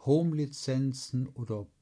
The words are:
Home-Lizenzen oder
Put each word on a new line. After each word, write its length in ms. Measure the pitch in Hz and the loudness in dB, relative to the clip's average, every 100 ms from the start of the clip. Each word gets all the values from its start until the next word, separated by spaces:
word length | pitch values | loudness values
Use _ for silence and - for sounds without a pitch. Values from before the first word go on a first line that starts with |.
| - | 2
Home-Lizenzen 1200 | 151 170 151 147 147 - 131 135 131 - 127 127 | 4 4 0 -2 -4 -2 0 0 -2 -4 -2 -2
oder 380 | - 117 107 101 _ | -6 -6 -6 -8 _